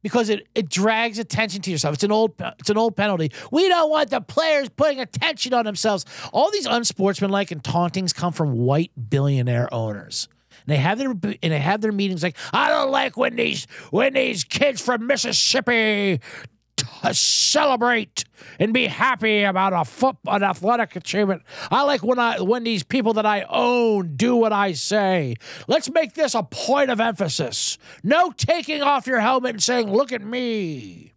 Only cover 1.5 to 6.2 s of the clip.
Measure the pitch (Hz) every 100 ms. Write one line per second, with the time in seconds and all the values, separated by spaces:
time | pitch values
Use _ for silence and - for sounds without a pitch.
1.5 | 185 185 160 143 147 202 214 220 - 170
2.5 | - - 208 226 202 208 185 156 - -
3.5 | 277 381 349 311 311 285 254 190 - 320
4.5 | 302 262 - 302 269 247 - 320 285 262
5.5 | 240 220 196 220 196 - -